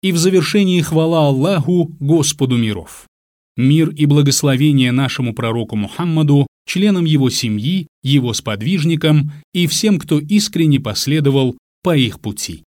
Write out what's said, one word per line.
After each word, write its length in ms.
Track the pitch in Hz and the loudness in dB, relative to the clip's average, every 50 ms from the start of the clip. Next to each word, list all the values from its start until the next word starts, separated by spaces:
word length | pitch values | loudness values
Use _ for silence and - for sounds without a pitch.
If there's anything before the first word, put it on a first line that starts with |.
И 100 | - 190 | -2 0
в 60 | 175 170 | 0 2
завершении 640 | 160 185 185 185 156 - - 208 202 185 180 175 | 0 2 2 2 0 2 0 0 2 2 2 0
хвала 460 | 156 - 160 156 160 160 170 165 151 143 | 0 0 0 0 0 2 2 2 2 2
Аллаху, 600 | 139 131 139 160 202 170 131 - 180 180 165 160 - - | 2 2 0 0 0 0 0 0 0 0 0 -2 -4 -8
Господу 560 | 143 139 160 165 143 - - - 139 123 127 120 | -2 0 2 2 2 0 -2 -2 0 0 2 0
миров. 480 | 117 110 104 92 78 - - - - _ _ _ _ _ _ _ _ _ _ | 0 -2 -4 -6 -10 -16 -20 -20 -20 _ _ _ _ _ _ _ _ _ _
Мир 340 | - 123 131 143 160 160 156 | 0 2 2 4 4 2 0
и 140 | 160 147 151 | 0 0 2
благословение 880 | 143 143 147 147 143 135 - - 143 135 127 143 151 147 139 127 123 | 2 4 4 4 2 0 0 0 0 0 2 2 2 2 2 2 2
нашему 420 | 123 131 139 131 - - 127 120 110 | 0 0 -2 -2 -4 -4 -6 -6 -6
пророку 440 | 104 117 113 113 120 113 110 - 107 | -6 -4 -4 -4 -4 -4 -4 -4 -4
Мухаммаду, 720 | 104 98 - - 165 175 160 160 156 147 143 143 139 - _ _ _ - | -6 -6 -6 -6 -4 -2 0 0 2 4 4 2 2 0 _ _ _ -8
членам 380 | - 180 196 208 202 180 170 | -4 0 0 2 2 2 0
его 240 | 160 151 143 131 127 | 2 2 2 2 0
семьи, 580 | - - - 113 107 107 104 139 185 190 165 - _ _ | -2 -2 -4 -4 -4 -4 -2 -2 -4 -4 -4 -8 _ _
его 320 | _ 131 139 143 123 120 107 | _ 0 2 2 2 0 -4
сподвижникам 1000 | - - - 107 101 107 139 190 185 147 170 165 156 160 156 151 151 143 147 - - - _ _ | -6 -6 -6 -6 -4 -4 -2 -2 0 0 0 -2 0 2 2 2 2 2 0 -8 -12 -20 _ _
и 120 | 180 175 165 | -2 0 0
всем, 320 | - - - 214 202 156 | 0 0 0 0 0 0
кто 200 | - - 160 147 | 0 -2 -2 -2
искренне 640 | 151 151 208 208 208 - - - 165 156 143 135 | -2 0 0 0 0 0 -2 0 2 2 2 2
последовал 760 | - 107 101 - - 135 147 160 143 139 135 139 135 127 123 - _ _ _ _ _ | 0 -4 -6 -6 -4 -2 -2 0 0 2 2 2 0 0 -4 -6 _ _ _ _ _
по 120 | 180 175 | -2 0
их 240 | 147 127 113 85 - | 2 0 0 -2 -8
пути. 460 | - 110 101 - - - 85 73 _ _ | -10 -10 -10 -8 -10 -12 -12 -16 _ _